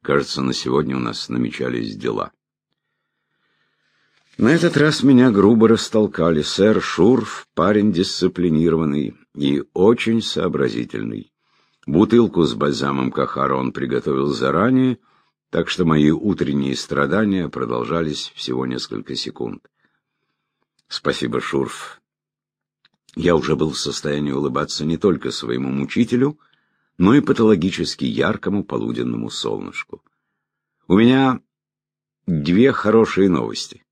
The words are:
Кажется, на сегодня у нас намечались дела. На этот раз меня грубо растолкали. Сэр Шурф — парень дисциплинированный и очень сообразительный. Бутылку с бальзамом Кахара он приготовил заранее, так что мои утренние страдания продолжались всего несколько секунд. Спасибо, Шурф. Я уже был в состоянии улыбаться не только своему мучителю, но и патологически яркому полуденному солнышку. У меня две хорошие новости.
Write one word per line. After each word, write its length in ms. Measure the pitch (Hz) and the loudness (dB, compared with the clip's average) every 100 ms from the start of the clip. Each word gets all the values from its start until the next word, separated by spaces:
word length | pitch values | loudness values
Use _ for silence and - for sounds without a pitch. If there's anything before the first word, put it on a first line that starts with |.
Кажется, 380 | - 71 - - | 0 -2 -2 -4
на 120 | 65 | -4
сегодня 440 | 60 64 65 78 65 | -4 -2 -2 -2 -4
у 40 | |
нас 280 | 60 53 - | -6 -8 -8
намечались 680 | 60 58 - 64 62 55 52 | -4 -4 -4 -6 -4 -6 -6
дела. 340 | 60 53 50 _ _ _ _ _ _ _ _ _ _ _ _ _ _ _ _ _ _ _ _ - | -6 -4 -8 _ _ _ _ _ _ _ _ _ _ _ _ _ _ _ _ _ _ _ _ -4
На 100 | 110 | 0
этот 300 | 160 165 - | 2 0 2
раз 240 | 151 147 | 2 2
меня 280 | 135 127 127 | 4 6 6
грубо 380 | 101 98 117 110 | 6 4 6 4
растолкали. 720 | 113 - 110 104 - 82 78 | 4 2 0 0 0 0 0
Сэр 400 | 73 - 101 104 | -2 2 2 2
Шурф — 680 | - - 95 127 113 - - | -2 2 4 4 0 -12 -8
парень 380 | - 87 107 104 | 0 2 4 2
дисциплинированный 1200 | 90 90 - 90 90 90 78 82 80 78 73 60 - _ | 0 -2 0 -2 0 0 2 2 2 0 -2 -6 -10 _
и 280 | - 69 71 - | -4 -2 -2 -4
очень 480 | - 98 123 113 113 | 2 2 4 0 -2
сообразительный. 1080 | 104 - 87 71 65 55 58 57 55 53 - _ _ _ _ _ - | -2 -4 -2 0 -2 -2 -8 -8 -8 -10 -12 _ _ _ _ _ 0
Бутылку 560 | 76 107 120 110 87 | 2 6 6 4 2
с 100 | 76 | 0
бальзамом 580 | 55 73 67 69 69 65 | 0 -2 0 -2 -2 -2
Кахара 420 | 67 64 67 67 67 | -2 -4 -2 -2 -2
он 160 | 64 | -4
приготовил 560 | - 64 62 76 67 71 | -4 -4 -4 -2 -2 -2
заранее, 680 | 62 65 76 113 131 127 120 _ _ _ _ _ | 0 0 2 2 2 2 -2 _ _ _ _ _
так 180 | 82 82 | -4 -4
что 160 | - | 0
мои 260 | 87 78 76 | 2 4 4
утренние 680 | 78 104 82 - 71 67 65 | 2 -2 -2 -2 -2 -2 -6
страдания 760 | - 69 69 92 107 95 78 | -4 -2 0 0 0 -2 -4
продолжались 840 | 67 60 60 60 82 80 76 - | -6 -6 -4 -4 -4 -4 -6 -10
всего 300 | - - 64 | -12 -8 -6
несколько 520 | 64 62 - 55 55 65 | -4 -8 -8 -12 -10 -10
секунд. 520 | - - 58 50 _ _ _ _ _ _ _ _ _ _ _ _ _ | -10 -8 -10 -10 _ _ _ _ _ _ _ _ _ _ _ _ _
Спасибо, 520 | - 73 67 60 62 | -4 -4 -2 -4 -4
Шурф. 600 | - 69 67 - - - _ _ _ _ _ _ _ _ _ _ _ | -4 -4 -4 -8 -16 -20 _ _ _ _ _ _ _ _ _ _ _
Я 220 | - 87 82 | -4 2 2
уже 180 | 73 | 2
был 160 | 71 78 | -2 -2
в 80 | - | -4
состоянии 540 | 71 - 76 73 73 | -8 -6 -6 -4 -4
улыбаться 540 | 67 73 65 76 - 76 | -4 -4 -4 -6 -4 -4
не 100 | 82 | 0
только 340 | 101 78 - | 0 0 -4
своему 380 | - 57 62 65 | -8 -6 -4 -4
мучителю, 680 | 67 71 - 117 123 139 151 _ _ _ _ _ - | -4 -4 -2 0 2 0 -2 _ _ _ _ _ 2
но 180 | 90 | 4
и 60 | 143 | 6
патологически 840 | - 92 110 98 92 87 82 - 65 | 4 2 4 4 2 -2 -6 -4 -4
яркому 580 | 55 73 104 - 101 | 0 -2 -2 -4 -4
полуденному 640 | - 58 57 58 60 57 55 | -4 -6 -4 -4 -4 -4 -6
солнышку. 760 | - 60 52 50 - - - _ _ _ _ _ _ _ _ - | -6 -6 -6 -8 -12 -14 -18 _ _ _ _ _ _ _ _ 2
У 80 | 92 | 6
меня 440 | 117 131 135 123 _ _ _ _ _ _ _ _ - | 6 6 2 0 _ _ _ _ _ _ _ _ -4
две 460 | 80 73 90 131 | -2 2 4 4
хорошие 560 | 117 104 113 110 - 98 | 2 2 4 4 2 2
новости. 540 | 76 55 53 - - _ | 2 -2 -8 -12 -16 _